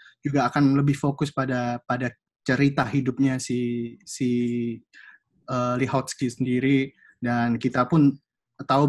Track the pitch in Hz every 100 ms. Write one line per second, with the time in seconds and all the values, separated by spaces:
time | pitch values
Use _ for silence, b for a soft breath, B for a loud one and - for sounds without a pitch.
0 | B _ 151 143 - 147 143 139 139 139
1 | 147 139 143 - 131 127 120 120 - 127
2 | 127 - _ _ - 127 143 139 120 143
3 | 127 123 135 131 - 123 120 120 117 117
4 | - - 127 120 120 120 117 113 - B
5 | B B _ _ - 127 123 123 131 135
6 | 131 - 131 - 127 123 135 139 135 b
7 | b _ 123 120 120 113 123 127 123 165
8 | 143 135 _ _ _ - - 135